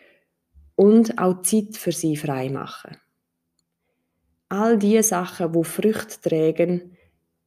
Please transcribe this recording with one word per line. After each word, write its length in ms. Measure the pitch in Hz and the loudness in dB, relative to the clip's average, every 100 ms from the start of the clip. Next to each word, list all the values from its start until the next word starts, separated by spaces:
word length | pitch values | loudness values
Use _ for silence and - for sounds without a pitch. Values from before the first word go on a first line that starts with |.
| _ _ _ _ _ - - - | _ _ _ _ _ -20 -6 2
Und 420 | 202 226 220 - | 6 6 4 0
auch 240 | 185 185 | -2 -2
Zeit 360 | - 220 208 - | 0 -2 -2 -6
für 140 | - | -6
sie 260 | 160 160 151 | -4 -2 -2
freimachen. 800 | 151 135 131 135 - - - - _ _ _ _ _ _ _ _ _ _ _ _ _ _ - | -4 -4 -6 -8 -10 -14 -20 -20 _ _ _ _ _ _ _ _ _ _ _ _ _ _ -8
All 280 | 196 220 226 | -2 2 2
die 240 | 202 220 | 4 2
Sachen, 480 | 214 180 180 - 170 | 2 -2 -4 -4 -2
die 120 | 165 | 0
Früchte 580 | 165 - 208 214 - - | -2 0 0 0 -6 -8
tragen, 760 | 165 160 160 165 175 175 180 - _ _ _ _ | -2 0 2 2 0 -2 -6 -20 _ _ _ _